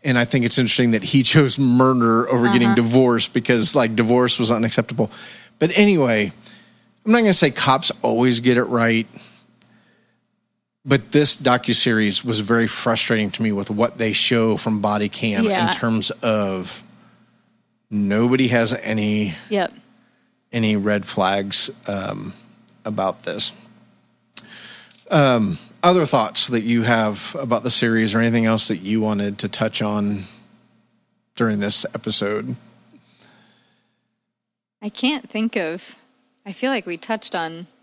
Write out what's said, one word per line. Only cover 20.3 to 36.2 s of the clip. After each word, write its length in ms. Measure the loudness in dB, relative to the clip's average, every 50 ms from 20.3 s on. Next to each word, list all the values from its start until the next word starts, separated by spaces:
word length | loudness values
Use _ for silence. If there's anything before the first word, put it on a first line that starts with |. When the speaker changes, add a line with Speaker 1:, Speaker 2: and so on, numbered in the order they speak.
| _ _ _ _
Speaker 1:
any 240 | -4 -2 0 0 0
red 280 | 0 0 0 -2 -2 -4
flags, 640 | -4 -2 0 0 0 0 -2 -2 -2 -2 -2 -2 -2 -6 -10 -10
um, 460 | -8 -8 -6 -6 -8 -8 -10 -12 -14 -16 -18 -20 -20 _ _ _ -20 _ _ _
about 380 | -8 -6 -2 -2 -4 -4 -6 -8
this. 280 | -8 -4 -4 -4 -4 -6 -12 -20 -20 -20 _ _ _ _ _ _ _ _ _ _ _ _ -14 -14 -14 -20 -20 -20 -20 -20 -20 -20 -20 _ _ _ 0
Um, 460 | 2 4 4 4 4 2 0 -2 -4 -8 -10 -20 -8 _ 2
other 220 | 4 4 4 2
thoughts 420 | 2 0 0 0 0 -2 -2 -2
that 160 | 0 -2 -2 0
you 180 | 0 0 0 2
have 520 | 2 2 2 0 -2 -4 -6 -10 -10 -10 -10
about 240 | -4 -4 -4 -2 -2
the 80 | -2
series 420 | 0 0 0 0 2 0 0 0 0
or 60 | 0
anything 260 | 0 2 0 0 0
else 220 | 0 0 0 0
that 140 | -2 -2 -4
you 180 | -4 -4 -2 -2
wanted 380 | 0 -2 -2 -2 -4 -6 -6 -6
to 80 | -8
touch 340 | -8 -4 -4 -4 -4 -4 -4
on 440 | -4 -2 -2 -2 -2 -4 -4 -6 -10 -16 -20 -20 _ _ _ _ _ _ _ _ _ _ _ _ _ _ _ _ _ _ _
during 240 | -2 -2 -2 0 -2
this 260 | -2 0 0 0 -2 -4 -8
episode? 640 | -8 -4 -2 -2 0 0 -2 -4 -4 -6 -8 -10 -12 -14 -20 _ _ _ _ -20 -20 _ _ _ _ -20 _ _ _ _ _ _ _ _ _ _ _ _ _ _ _ _ _ _ _ _ _ _ _ _ _ _ _ _ _ _ _
Speaker 2:
I 80 | -12 -12
can't 400 | _ -2 -2 -2 -2 -2 -8 -10
think 260 | -6 -4 -4 -2 -2
of, 400 | -4 -4 -4 -8 -10 -14 -18 -20 _ _ _ _ _